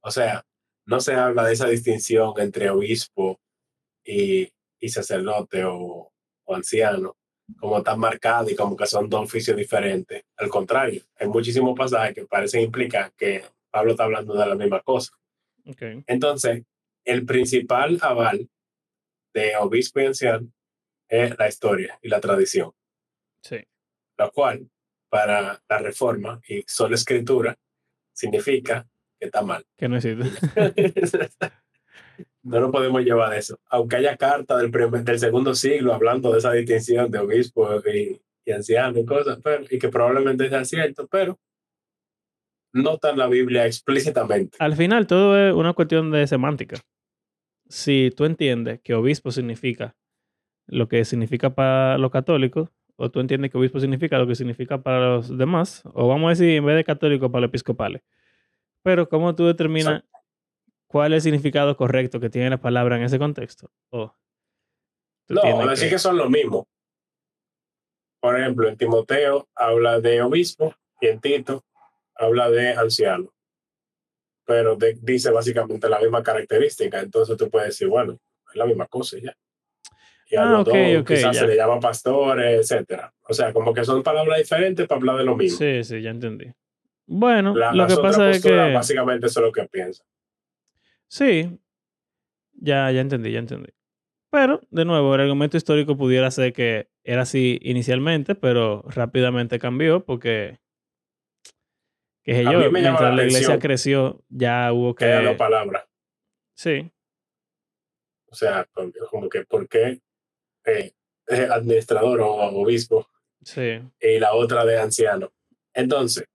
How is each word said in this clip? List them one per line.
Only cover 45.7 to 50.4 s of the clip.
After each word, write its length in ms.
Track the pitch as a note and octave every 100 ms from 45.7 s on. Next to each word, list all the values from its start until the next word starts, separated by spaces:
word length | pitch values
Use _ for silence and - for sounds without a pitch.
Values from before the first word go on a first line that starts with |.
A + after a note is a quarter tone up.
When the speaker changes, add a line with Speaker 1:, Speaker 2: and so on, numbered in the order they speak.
Speaker 2:
cuestión 360 | E3+ D#3+ D#3+ D#3+
de 160 | D3+ C#3+
semántica. 500 | C#3 C3 D3 - - _ _ _ _ _ _ _ _ _
Si 420 | - - C#3 C3 -
tú 80 |
entiendes 560 | D3+ D#3+ D3 A#2+ A#2 A2+
que 120 | -
obispo 360 | A#2 A#2+ D3+ C3+
significa 640 | B2 A#2+ A2+ C3 A#2 A2+ _ _ _ _ _